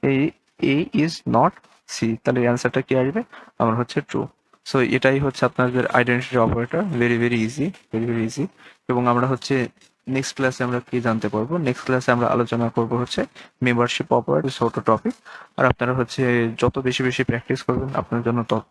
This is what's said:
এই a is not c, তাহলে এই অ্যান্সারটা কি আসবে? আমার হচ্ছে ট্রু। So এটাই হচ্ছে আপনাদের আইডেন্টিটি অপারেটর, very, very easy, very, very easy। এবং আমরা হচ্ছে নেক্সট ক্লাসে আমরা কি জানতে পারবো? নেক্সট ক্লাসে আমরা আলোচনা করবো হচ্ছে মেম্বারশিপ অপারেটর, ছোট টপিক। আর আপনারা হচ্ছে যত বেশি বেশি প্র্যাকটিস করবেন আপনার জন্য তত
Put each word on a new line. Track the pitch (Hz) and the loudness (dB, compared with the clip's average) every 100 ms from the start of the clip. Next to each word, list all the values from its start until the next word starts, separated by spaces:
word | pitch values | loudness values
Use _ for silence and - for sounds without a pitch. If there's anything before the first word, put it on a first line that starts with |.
| 139 | 2
এই | 135 151 - _ _ 165 | 2 0 -4 _ _ 0
a | 139 175 - | 0 0 0
is | 156 156 - 117 | -2 -2 0 2
not | 156 - _ _ - | 2 0 _ _ -14
c, | - 113 110 | -4 -2 -2
তাহলে | - 127 | 0 2
এই | 120 | 2
অ্যান্সারটা | 120 127 139 - | 2 0 -2 0
কি | 131 | 0
আসবে? | 131 190 240 - - _ | 0 -2 -6 -14 -20 _
আমার | 117 113 | 0 0
হচ্ছে | 120 - 143 | -2 -4 -4
ট্রু। | 127 117 _ _ _ - | -6 -6 _ _ _ -4
So | 135 123 127 | 0 2 2
এটাই | 131 139 139 | 2 2 -2
হচ্ছে | - 127 | 0 -2
আপনাদের | - 127 127 120 127 | 0 0 2 2 2
আইডেন্টিটি | 120 123 123 127 113 | 2 0 0 2 2
অপারেটর, | 117 120 165 202 131 | 0 -2 -4 -2 0
very, | 120 117 | 2 2
very | 120 120 110 | 2 0 -2
easy, | 127 147 - _ | -2 -6 -6 _
very, | 113 117 | -4 -2
very | 117 113 | -2 -4
easy। | 127 165 _ - - - | -4 -8 _ -20 -20 -2
এবং | 123 123 | 0 2
আমরা | 120 127 | 2 2
হচ্ছে | 131 - 135 120 _ _ _ - 131 | -2 0 -2 -2 _ _ _ -6 -4
নেক্সট | 135 - | -4 -2
ক্লাসে | 131 127 123 | -2 0 -4
আমরা | 123 - | -4 -2
কি | 127 120 | -2 0
জানতে | 110 107 | 0 0
পারবো? | 107 117 170 147 | -2 -2 -2 -2
নেক্সট | 123 - | -2 0
ক্লাসে | 127 123 120 | 0 2 2
আমরা | 120 - | 2 0
আলোচনা | 117 120 117 - | 0 0 0 0
করবো | 117 120 | 0 -2
হচ্ছে | 123 - 262 - - _ 127 | -2 -4 -6 -8 -20 _ 0
মেম্বারশিপ | 120 120 - - 120 | 2 2 0 0 0
অপারেটর, | 117 147 139 - | 2 0 -2 0
ছোট | 117 - - | -2 0 2
টপিক। | 110 220 - - - - - | 2 0 -6 -14 -20 -14 0
আর | 131 | 0
আপনারা | - 123 127 | 2 -2 0
হচ্ছে | 120 - 127 120 113 113 | -2 0 2 2 0 0
যত | 123 135 127 | 0 0 -2
বেশি | 123 127 | 0 -2
বেশি | 123 131 | 0 -2
প্র্যাকটিস | 120 - 135 - | -2 -2 -4 0
করবেন | 127 131 139 | -2 0 -4
আপনার | - 117 117 | -2 -2 0
জন্য | 120 113 | -2 0
তত | 110 - | -4 -4